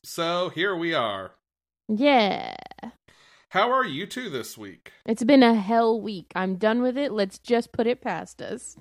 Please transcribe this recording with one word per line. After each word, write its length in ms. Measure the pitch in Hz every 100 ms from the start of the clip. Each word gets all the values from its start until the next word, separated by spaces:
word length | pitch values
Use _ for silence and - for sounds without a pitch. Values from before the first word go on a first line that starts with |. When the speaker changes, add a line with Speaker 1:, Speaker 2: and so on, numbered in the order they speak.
| -
Speaker 1:
so 420 | - 165 175 180
here 240 | 147 196 175
we 180 | 170
are. 380 | 156 113 98 92 _ _ _ _ _ -
Speaker 2:
Yeah. 680 | 214 285 262 202 - 57 50 - - 233 _ _ _ _ _ _
Speaker 1:
How 220 | 185 240
are 120 | 262
you 220 | 233 139 196
two 240 | 254 233
this 280 | 131 - 110
week? 360 | 101 85 - _ -
Speaker 2:
It's 180 | 226
been 200 | 240 277
a 100 | 233
hell 460 | 226 190 226 226 226
week. 320 | 202 190 -
I'm 220 | 175 185 185
done 260 | 214 233
with 160 | 254 254
it. 140 | 285
Let's 280 | 214 196 -
just 340 | - 233 -
put 140 | - 233
it 140 | 247
past 400 | 226 165 180 -
us. 360 | - 220 - -